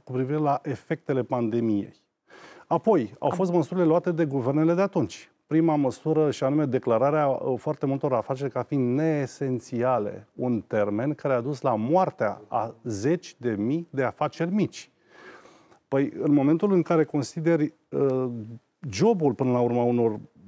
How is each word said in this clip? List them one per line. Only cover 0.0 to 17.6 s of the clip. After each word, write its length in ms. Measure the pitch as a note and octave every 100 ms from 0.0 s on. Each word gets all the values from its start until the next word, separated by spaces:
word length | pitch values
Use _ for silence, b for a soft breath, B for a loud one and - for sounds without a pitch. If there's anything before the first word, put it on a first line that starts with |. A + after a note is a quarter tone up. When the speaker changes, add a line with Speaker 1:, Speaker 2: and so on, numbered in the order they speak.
Speaker 1:
cu 80 | -
privire 260 | B2+ C3 D3+
la 220 | D3 C#3
efectele 640 | D3+ B2+ - D#3+ - C3
pandemiei. 680 | A#2+ B2 A#2 A#2 A2+ G#2 - - _ _ _ B B B B
Apoi, 460 | E3 A3+ F#3 G#2+ -
au 100 | C#3
Speaker 2:
Am 60 | F3
Speaker 1:
fost 160 | F#3
măsurile 340 | F3 D3+ F#3 E3
luate 260 | E3 F3+
de 140 | E3 D#3
guvernele 480 | C3+ B2 D3 D#3+
de 80 | F3
atunci. 460 | G3 E3+ A2 - - _ -
Prima 280 | D#3 E3 D3+
măsură, 560 | C3+ - D#3 D#3 D3+
și 120 | -
anume 220 | C3+ D3+ C#3+
declararea, 640 | B2+ - A2+ C#3 D#3 C#3+
uh, 320 | B2 C3 B2
foarte 260 | - D3 C#3
multor 280 | C3+ D3
afaceri 380 | A#2+ - C3 C#3
ca 120 | B2+
fiind 340 | A#2+ C#3+ B2 C3
neesențiale, 1300 | D#3+ D3 C3 - C#3 B2 - A#2+ B2 B2 G#2 - A2 -
un 260 | B2 A2+
termen 520 | - A2 G#2 G#2 C3+
care 200 | C#3+ C#3+
a 80 | B2
dus 200 | B2+ C#3
la 140 | C#3 A2
moartea 640 | A2+ F3 F#3 - G#2+ G2 -
a 280 | A#2 A2+ -
zeci 520 | A#2+ G2+ A#2+ F3 - -
de 120 | A#2+
mii 380 | G2+ A2 D#3+ E3+
de 140 | C3
afaceri 500 | B2 - D3+ - E3+
mici. 380 | G#3 - - - _ B B B B B B B B -
Păi, 260 | C#3 C#3 -
în 140 | D#3
momentul 380 | C#3+ C#3 E3 G3+
în 100 | F#3
care 220 | D#3 E3+
consideri, 720 | D3+ D3 C#3 E3+ D#3+ E3